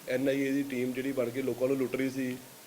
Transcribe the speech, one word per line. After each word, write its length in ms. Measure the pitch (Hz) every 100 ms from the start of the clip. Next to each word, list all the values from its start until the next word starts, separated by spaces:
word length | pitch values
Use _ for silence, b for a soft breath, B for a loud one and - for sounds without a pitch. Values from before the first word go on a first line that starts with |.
| -
ਐਨ 200 | 127 139
ਆਈ 120 | 139
ਏ 100 | 135
ਦੀ 120 | 139
ਟੀਮ 300 | 139 127 127
ਜਿਹੜੀ 200 | 127 135
ਬਣ 180 | 131 117
ਕੇ 120 | 127
ਲੋਕਾਂ 260 | 131 117 131
ਨੂੰ 80 | 139
ਲੁੱਟ 180 | 120
ਰਹੀ 160 | 127 131
ਸੀ, 260 | 131 127 127 - -